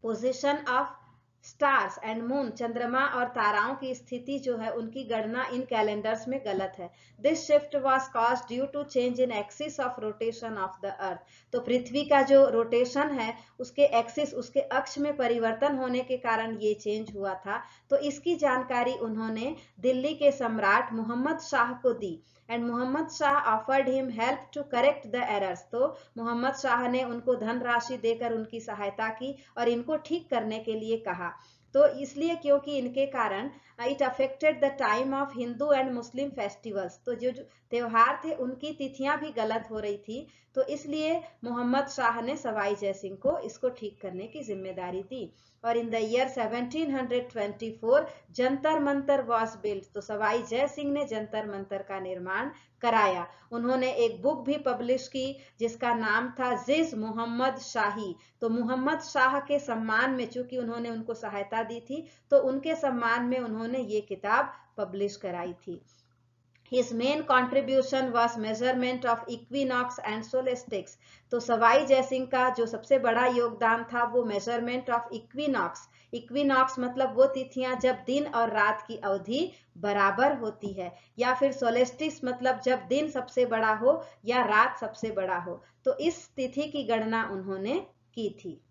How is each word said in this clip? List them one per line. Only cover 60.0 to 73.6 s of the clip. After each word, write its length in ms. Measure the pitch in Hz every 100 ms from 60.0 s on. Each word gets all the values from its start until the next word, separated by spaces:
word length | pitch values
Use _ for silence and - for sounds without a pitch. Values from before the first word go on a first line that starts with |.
| 262
में, 180 | 262 226
चूंकि 280 | 247 247 254
उन्होंने 320 | 233 233 233
उनको 240 | 226 220
सहायता 500 | 226 214 202 202 226
दी 160 | 226 233
थी, 280 | 233 285 320 _ _
तो 60 | 277
उनके 380 | 262 269 320 320
सम्मान 500 | 277 247 233 233 247
में 140 | 254
उन्होंने 400 | 233 214 226 262
ये 220 | 220 208
किताब 520 | 208 196 208 240 277 - _ -
publish 380 | 190 190 202 202
कराई 380 | 190 175 175
थी। 280 | 175 - 170 _ _ _ _ _ _ _ _ _
His 120 | 254 240
main 340 | 226 254 302 302
contribution 800 | 254 247 269 269 269 254 262 254
was 180 | 233 233
measurement 760 | 233 214 220 247 254 247 247 247
of 120 | 226
equinox 720 | - 233 - 269 269 247 247 - -
and 100 | 214 220 254
solstice। 540 | 254 247 - 202 170 - _ - _
तो 80 | 240
सवाई 460 | 226 226 233 262 269
जय 180 | 269
सिंह 220 | 254 262 254
का 240 | 254 254
जो 160 | 247 226
सबसे 340 | 214 - 269
बड़ा 260 | 240 226 254
योगदान 580 | 247 233 214